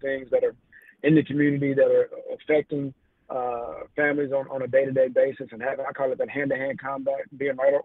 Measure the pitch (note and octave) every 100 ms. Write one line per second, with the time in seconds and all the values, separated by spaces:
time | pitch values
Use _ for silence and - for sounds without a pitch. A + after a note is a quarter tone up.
0 | C3+ C3+ B2 B2+ B2 A2+ _ - - _
1 | C#3+ D#3 - C#3+ D3 C#3 C#3 C3+ B2+ B2
2 | B2 - - - - D3+ D3 C#3+ C#3 -
3 | _ _ - C3 B2 A#2+ A#2+ - - -
4 | D3 C#3+ C#3+ C#3 C3+ C3+ B2 C3+ C3+ C3
5 | C3 B2 C3+ C3 B2+ A2 B2+ C3+ C#3 C#3
6 | C3+ B2+ A#2+ C#3+ C#3 C3+ C#3 C3 C3+ C#3
7 | C3+ C#3 - C3 C#3 C3 C#3 C#3+